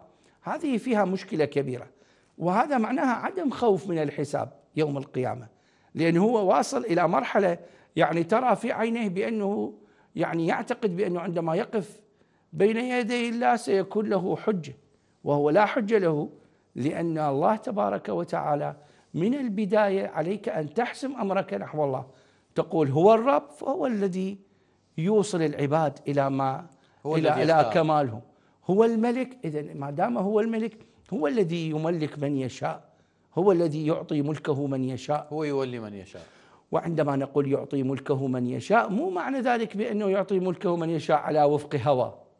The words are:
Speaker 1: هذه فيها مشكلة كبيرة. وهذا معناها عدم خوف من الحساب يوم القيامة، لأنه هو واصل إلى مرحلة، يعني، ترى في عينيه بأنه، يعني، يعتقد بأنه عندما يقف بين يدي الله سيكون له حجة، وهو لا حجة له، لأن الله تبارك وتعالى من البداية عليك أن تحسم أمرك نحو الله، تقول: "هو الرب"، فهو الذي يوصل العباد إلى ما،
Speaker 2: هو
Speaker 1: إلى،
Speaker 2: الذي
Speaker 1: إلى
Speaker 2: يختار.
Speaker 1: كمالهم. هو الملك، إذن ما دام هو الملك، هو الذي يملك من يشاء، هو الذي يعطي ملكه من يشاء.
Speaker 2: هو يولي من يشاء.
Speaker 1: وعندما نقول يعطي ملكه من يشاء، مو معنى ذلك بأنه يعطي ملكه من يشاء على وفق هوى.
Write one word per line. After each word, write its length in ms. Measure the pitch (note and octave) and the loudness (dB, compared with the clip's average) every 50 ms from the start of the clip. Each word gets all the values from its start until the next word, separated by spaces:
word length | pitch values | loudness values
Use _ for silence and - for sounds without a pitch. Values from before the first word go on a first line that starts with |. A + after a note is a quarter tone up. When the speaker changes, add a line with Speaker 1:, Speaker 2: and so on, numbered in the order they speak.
| - - _ _ _ _ _ _ | -14 -20 _ _ _ _ _ _
Speaker 1:
هذه 360 | _ F3 A#3 D#4 D#4+ C#4+ B3 | _ -8 -6 -4 -2 -2 -2
فيها 280 | G#3 - C4 A#3 G#3 G3 | -2 0 0 2 2 2
مشكلة 400 | F3+ F#3+ F#3 - - G3+ D#3 D3 | 2 0 -4 -4 -6 0 0 0
كبيرة. 420 | C#3 - C#3+ C#3 C#3 B2 B2 - - _ _ _ _ _ _ _ _ _ | 0 0 -2 -2 -2 -6 -10 -12 -16 _ _ _ _ _ _ _ _ _
وهذا 400 | - D#3+ F3 F#3 A3+ D#4 D4+ C#4 | -4 -2 0 2 2 2 2 2
معناها 380 | B3 G#3+ G3+ B3+ D#4+ D4+ B3+ A#3 | 0 0 0 0 0 0 0 0
عدم 340 | - - - - F4+ E4+ C4+ | 0 -4 -6 -4 -2 -2 -2
خوف 400 | - - B3 A3+ F#3+ E3 C#3 G3 | -2 2 2 2 2 2 0 -2
من 80 | E3+ | -2
الحساب 520 | D#3+ D3+ - - - C#3+ - - C3+ A2 - - - _ _ _ | -2 -2 -2 -2 -4 -6 -4 -4 -4 -4 -6 -10 -16 _ _ _
يوم 220 | D3+ D#3 D3 C#3 | -2 -2 0 -2
القيامة، 500 | C#3 C3+ - - C3 B2+ A2+ A2 B2 A#2 - - _ _ _ _ _ _ _ - | -4 -8 -6 -4 -4 -2 -2 -4 -8 -10 -16 -20 _ _ _ _ _ _ _ -4
لأنه 280 | C3 D#3+ E3 E3+ E3+ G3+ | 0 2 4 6 6 4
هو 260 | A3+ B3 G#3+ G3 F#3 | 4 4 4 4 4
واصل 360 | G#3+ C#3+ - - - - B3 | 4 4 2 2 -2 -4 -2
إلى 220 | G#3+ E3+ F3 F3 | 0 2 2 4
مرحلة، 500 | D#3+ F#3 C4+ B3 - - G#3+ G3 F3+ E3+ E3+ - - - - - _ _ | 4 2 0 0 2 2 2 2 2 0 -2 -6 -16 -20 -20 -20 _ _
يعني، 280 | D#3 E3+ D3+ D3+ E3+ E3 | 2 2 2 2 0 0
ترى 320 | E3 A3 A#3+ B3+ B3 G3+ | 2 2 2 4 2 2
في 160 | - A3+ A#3+ | 2 0 -2
عينيه 380 | - - A3+ A#3 A3+ A#3+ A3 G3+ | -2 -2 -2 -2 0 -2 -2 -2
بأنه، 640 | E3+ F#3+ A3 A3+ A#3 G#3+ G3+ G3 G#3 G#3+ G#3 G#3 - - - _ _ _ _ _ _ | -2 -2 -2 -2 -2 -2 -2 -2 -2 -2 -4 -6 -8 -14 -20 _ _ _ _ _ _
يعني، 320 | D#3 E3+ - E3 E3 E3 | -4 -4 -2 0 0 0
يعتقد 480 | F3 A#3+ B3 A3+ - - - A#3 G3+ E3+ | 0 0 -2 -2 -4 -4 -2 -2 -2 -2
بأنه 240 | F3+ G#3 F#3 F3 F3 | -2 -2 -2 -2 -4
عندما 360 | E3+ - E3+ E3+ E3 D#3+ D#3+ | -4 -4 -4 -2 -2 0 0
يقف 440 | F#3+ - - - G#3+ D#3+ - - - _ _ _ _ _ _ _ _ _ _ - | 0 -2 -2 -4 -4 -6 -6 -12 -20 _ _ _ _ _ _ _ _ _ _ 0
بين 240 | D3+ G3 G#3+ A3 | 2 2 4 4
يدي 520 | A3+ B3 B3+ B3 B3 A#3+ G#3 B3 A#3+ A#3 A#3+ | 2 -2 0 0 -2 0 0 0 0 0 -2
الله 260 | A3+ A#3 B3 A#3+ A#3+ | -2 2 2 2 2
سيكون 540 | A3 - B3+ G3 F#3+ F#3 F#3+ - G#3+ G#3+ A3 | 2 2 0 0 0 0 0 -2 -2 0 0
له 260 | G#3 F#3 F3+ - D#3+ | 0 0 0 -2 -2
حجة، 380 | - - G#3+ G3+ F3 D3 C#3+ - - _ _ _ _ _ _ _ _ - | -2 0 -2 -2 -2 -4 -8 -14 -18 _ _ _ _ _ _ _ _ -2
وهو 260 | - D3 D3 D3 D3 | 0 2 2 4 4
لا 160 | D3+ G3+ G#3 | 6 6 4
حجة 320 | G3+ - C#4 G#3 G3+ A3+ | 4 2 -2 0 2 2
له، 320 | G3+ F#3 E3 D3+ D3 D#3+ - - - - _ _ _ _ _ _ | 4 4 2 2 0 -2 -4 -8 -16 -20 _ _ _ _ _ _
لأن 420 | A#2+ B2 D#3 - E3+ E3+ E3+ D#3+ | -4 -4 -2 -2 -2 -2 -2 -2
الله 380 | D#3 D3+ C#3+ C#3 C#3 E3 G#3 G#3+ | 0 0 0 0 2 2 2 2
تبارك 540 | G#3+ - C4 G#3 G3+ G#3 G3 G3+ F#3+ - - | 0 -2 -4 -2 -2 0 0 -2 -2 -4 -4
وتعالى 640 | G3 E3+ E3+ E3+ E3+ D#3+ D3 D3+ D3 C#3+ D3 D3 D3 - - - _ _ _ _ - | -4 -4 -4 -4 -4 -4 -2 -2 -2 -2 -2 -6 -8 -10 -18 -20 _ _ _ _ -4
من 200 | D3+ E3+ A3+ C4+ | -2 0 0 0
البداية 720 | D4 C4 A#3 F#3+ G#3+ A3 F#3 G#3+ G#3 G#3 G3+ F#3+ G3 G3+ | 0 -2 -4 -2 -2 -2 2 2 2 4 4 2 0 -2
عليك 420 | - - D#3+ D3+ F3 G#3+ G#3 - A3+ | -2 -4 -4 -2 -2 -4 -4 -4 -4
أن 240 | - E3 D#3 D3 - | -4 -4 -6 -4 -2
تحسم 420 | A3+ B3 - - - C#4 C4 C4+ | -2 -4 -4 -4 -8 -8 -8 -6
أمرك 380 | A#3+ G#3 G3 F#3 G3 F#3+ - G3 | -4 -4 -2 0 -2 -2 -2 -6
نحو 300 | G3+ G3+ - D#3 D3+ D3 | -8 -8 -6 -2 -2 -2
الله، 220 | C#3 C3 C3+ C3 - - _ _ _ _ _ _ _ _ | 0 -2 -4 -8 -12 -18 _ _ _ _ _ _ _ _
تقول: 340 | D#3+ D#3+ - - E3 D3+ C3+ | -4 -2 0 0 2 2 2
"هو 240 | C3 D#3 F3 G#3+ A3+ | 4 6 8 8 8
الرب"، 360 | A3+ A3+ C4+ C#4 D4+ D4 - | 6 6 2 2 2 0 -4
فهو 380 | - - - - C#4+ F#4 D4 | -12 -8 -6 -4 -2 -2 -2
الذي 500 | C4 A3+ G3+ G3+ G3 F3 F#3 F#3 F#3+ G3+ G3 - _ _ _ _ _ _ _ _ _ _ | -2 0 0 -2 -2 -2 -4 -4 -6 -8 -10 -16 _ _ _ _ _ _ _ _ _ _
يوصل 440 | - D#3+ F#3+ A3 G#3 F3 - - E3+ | -2 0 2 4 2 2 2 0 0
العباد 580 | D#3+ D3 D3 - C#3+ C3+ D3 D#3+ D#3 C#3+ - - - | 0 0 0 -2 0 0 2 2 2 0 -2 -4 -6
إلى 220 | C#3+ C#3+ C#3+ C#3 C#3 | -2 0 0 0 2
ما، 360 | C3+ C3+ C#3 C3+ C3 - F3 - - _ _ _ _ _ - | 0 0 0 -2 -2 -4 -10 -14 -20 _ _ _ _ _ -6
Speaker 2:
هو 100 | C#3+ D#3+ | -2 0
Speaker 1:
إلى، 140 | E3 D#3+ D3+ | 2 2 2
Speaker 2:
الذي 140 | D3+ - D#3 | 2 4 4
Speaker 1:
إلى 100 | D#3 D#3+ | 4 6
Speaker 2:
يختار. 200 | D#3 C#3+ A2+ G#2+ | 6 4 4 4
Speaker 1:
كمالهم. 480 | C3+ D3+ D#3 D#3 D3+ C#3+ B2 A2 A2+ - - _ _ _ _ _ _ _ - | 2 2 4 2 2 2 0 -2 -8 -12 -16 _ _ _ _ _ _ _ 0
هو 140 | F3+ G#3 A3+ | 4 4 4
الملك، 540 | A#3 A#3 A3 A3+ A#3+ A#3 B3+ B3+ B3+ - - - | 4 4 2 0 0 0 -2 -4 -6 -8 -10 -10
إذن 340 | E3 D3 D3 D3 - - D3 | -6 -6 -6 -8 -8 -8 -10
ما 120 | C#3 C#3+ | -8 -6
دام 260 | C#3+ D3+ F#3+ A#3+ A#3+ | -2 -2 -2 0 0
هو 220 | A3+ F#3 G3+ A3 G#3 | -2 -2 0 0 0
الملك، 380 | A3+ A3+ A3+ A3 A3+ A3 - - - - _ _ _ - F#3 | 0 0 -2 -2 -4 -6 -8 -12 -20 -20 _ _ _ -8 -4
هو 140 | C4 D4+ | -2 -2
الذي 420 | C#3+ C3 A3 F#3+ D#3+ E3+ E3+ D#3+ D#3+ | 0 2 0 0 0 0 -2 -2 -2
يملك 500 | D3+ D#3 D#3 E3 F3 D#3+ D3+ D3 - D3 | -2 -2 -2 -2 0 0 -2 -4 -4 -4
من 180 | C#3+ C#3+ D3 | -4 -2 -2
يشاء، 440 | C3+ C3 A#2 - - D3 D#3+ D#3 - - _ _ _ _ _ _ _ _ _ _ | -2 -2 -4 -6 -6 -6 -6 -6 -8 -12 _ _ _ _ _ _ _ _ _ _
هو 140 | D#3+ F#3 G#3 | 2 4 4
الذي 360 | F#3 E3+ E3+ D#3+ D3 D#3 D3+ | 6 4 4 0 0 -2 0
يعطي 340 | D3 E3+ - - - D#3 D3 | 0 0 -2 -2 -2 -2 0
ملكه 460 | C#3+ D3+ D#3+ C#3+ - D#3+ C#3+ C#3 C#3+ | 0 0 -2 -4 -2 -2 -2 -2 -2
من 160 | C#3 C#3 C3 C3 | -2 -2 -2 -2
يشاء. 440 | B2+ C3 B2 - - D3 D3 D3 - D3 | -4 -4 -6 -4 -4 -4 -4 -4 -6 -6
Speaker 2:
هو 100 | D#3 D#3 | -6 -4
يولي 360 | D3 C#3 C3+ C3+ B2+ B2 A#2+ | -2 -2 -2 -2 -2 -6 -8
من 140 | A2 G#2+ G#2 | -10 -10 -12
يشاء. 300 | G2 F2+ - - F2+ D#2+ - - - - - - _ _ _ | -14 -14 -16 -18 -20 -20 -20 -20 -20 -20 -20 -20 _ _ _
Speaker 1:
وعندما 440 | D#3+ D#3+ - E3+ E3 D#3 D3 D3 C3+ | -4 -2 -2 0 0 0 0 2 0
نقول 360 | C3+ C#3 C3+ - D3 C3+ C3+ | 0 -2 0 0 0 2 2
يعطي 320 | C#3 C3 - - D3 C#3 C3 | 0 -2 -2 -4 -2 -2 -2
ملكه 440 | C3 C3+ B2 - - C#3 C3 C#3 | -2 -4 -4 -2 -2 -2 0 0
من 180 | C3 B2+ B2+ B2 | -2 -2 -2 -2
يشاء، 440 | A#2+ C3 B2 A2 - G3+ A#3 A3 A3+ | -2 -4 -6 0 2 2 2 2 2
مو 200 | F#3 A#3 E4+ F#4+ | -2 -2 -2 -2
معنى 300 | F4+ F4 D#4 C4 C4+ C4+ | -4 -4 -4 -2 -4 -2
ذلك 380 | A3+ B3+ A#3+ A#3 A3+ - - | 0 0 0 0 -2 -4 -4
بأنه 320 | G3 G#3+ - G#3+ G#3 G#3+ G3 | -6 -4 -2 -2 -2 0 0
يعطي 300 | F#3+ G3+ F#3+ G3 G3+ F#3 | 0 0 0 0 0 0
ملكه 360 | F3+ F#3 E3+ - - F3+ F3 | 0 -2 -4 -2 -2 0 0
من 140 | F3 E3 D#3+ | 0 0 -2
يشاء 280 | E3 D3+ - - D#3 | -2 -2 2 2 2
على 260 | D3 - - D3 D3+ D3 | 2 2 2 2 4 4
وفق 320 | D3 D3 C#3+ D3 - D3 | 4 4 2 -2 -4 -4
هوى. 380 | C3+ A#2 D3+ C3+ B2+ A2+ - - - - _ _ | -2 2 2 2 2 0 -2 -6 -12 -20 _ _